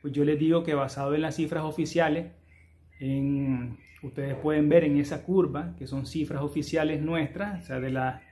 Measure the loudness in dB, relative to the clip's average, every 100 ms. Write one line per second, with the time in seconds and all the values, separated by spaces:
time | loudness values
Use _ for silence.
0 | -4 2 2 4 4 2 2 0 0 -4
1 | -2 0 0 -2 -2 -2 -4 -4 -2 2
2 | 2 2 -4 -12 _ _ _ _ _ -8
3 | -4 0 0 0 0 -2 -4 -10 -18 -16
4 | -12 -6 -6 -2 0 4 6 6 6 4
5 | 2 -4 0 2 4 0 -6 -8 -8 -6
6 | -4 -4 -4 -4 -4 -4 -2 0 0 -2
7 | -2 -2 -2 -4 -6 -8 -6 -6 -2 -2
8 | -2 -4 -12